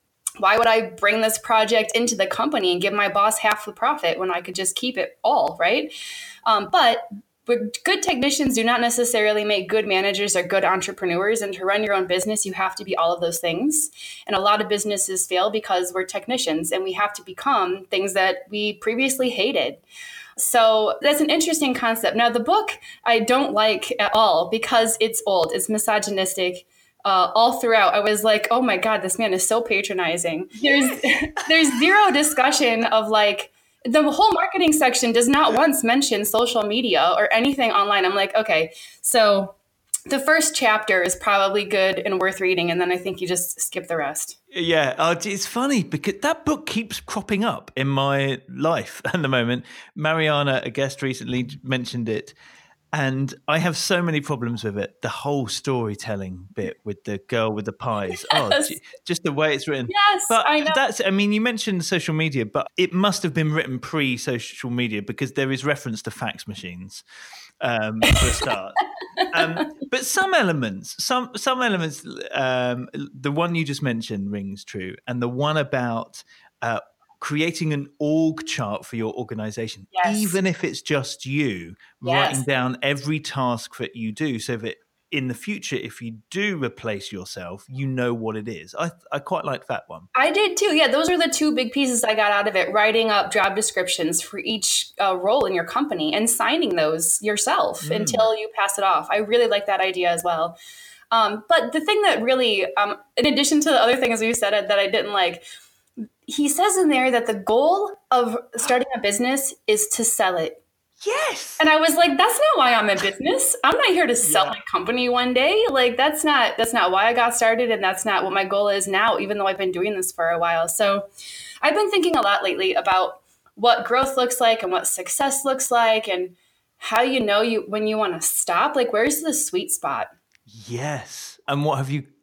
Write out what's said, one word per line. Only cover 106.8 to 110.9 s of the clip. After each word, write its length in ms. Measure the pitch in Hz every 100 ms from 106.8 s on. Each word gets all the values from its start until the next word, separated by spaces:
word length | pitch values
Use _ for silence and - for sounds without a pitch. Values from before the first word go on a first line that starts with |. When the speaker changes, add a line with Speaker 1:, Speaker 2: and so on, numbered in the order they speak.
| 320
Speaker 1:
there 220 | 262 254
that 160 | 240 233
the 80 |
goal 560 | 202 190 233 302 392 403 - -
of 240 | 254 233 233 - -
starting 300 | - 247 269
a 60 | 247
business 540 | 202 208 247 277 - - -
is 220 | 214 -
to 160 | -
sell 320 | 220 - 190 175
it. 260 | 160 - _ _ _